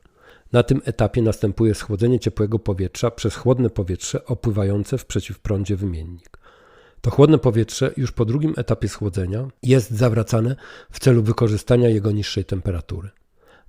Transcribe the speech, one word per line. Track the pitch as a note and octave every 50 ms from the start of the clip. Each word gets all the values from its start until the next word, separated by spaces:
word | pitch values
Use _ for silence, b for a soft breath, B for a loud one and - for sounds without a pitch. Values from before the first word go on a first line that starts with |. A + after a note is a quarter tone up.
| b b b b b b b b b b
Na | - B2
tym | A#2+ - C3+ C#3 -
etapie | - - - A2 G2+ - B2
następuje | A2 A2 G#2 - - G2+ F#2+ - A2+ A2 G2+
schłodzenie | - - - G#2 F2+ A#2 A#2+ B2+ A2+
ciepłego | - A2+ - - G#2+ G#2 A2+ G#2+
powietrza | - - F#2+ F#2 F#2+ F2+ - - - A#2
przez | - - - G#2+ -
chłodne | - - A#2+ B2+ B2 B2 A2
powietrze | - - F#2+ F2 F2+ - - - - - -
opływające | - B2 - - A#2+ G2+ G#2+ G2+ G2 G2+ G#2 G2+ - C3+ B2
w | -
przeciwprądzie | - - G#2 - - G2 - - - G#2 F#2+ G2 G2+ G2+
wymiennik. | F#2 G2+ F#2+ E2+ D#2+ D#2+ F2 F2 E2+ - _ b b b b b b b b b b b b b b
To | - A#2+
chłodne | - - C#3+ D3+ D#3+ C#3
powietrze | - B2+ G#2+ A2+ G#2+ - - - C3+ C3+ -
już | - B2+ A#2
po | - - A#2
drugim | G#2+ A#2+ D3 D3+ D3+ -
etapie | - A#2 - A2+ - - G2+
schłodzenia | - - G#2+ G2+ F2+ G2 F#2 F2+ G2 A2+ C3 C3+ - _
jest | - B2+ C3 C3 G#2+ -
zawracane | A2+ G#2 B2+ A#2+ A2 A2+ G#2+ - A#2+ A2+ A2 B2 C#3 B B B B B B B
w | - -
celu | - C3 B2 A#2
wykorzystania | G#2+ A2 A2+ - A#2+ A2 G#2+ G2+ - - B2 B2 B2 A#2
jego | A2 G#2 G2+ A2
niższej | G#2 G#2 G2+ - - G#2 F#2+
temperatury. | - G2+ F#2 - G2+ F2 E2+ - - F#2 E2 F#2 G2+ - _ _ _ b b b b b b b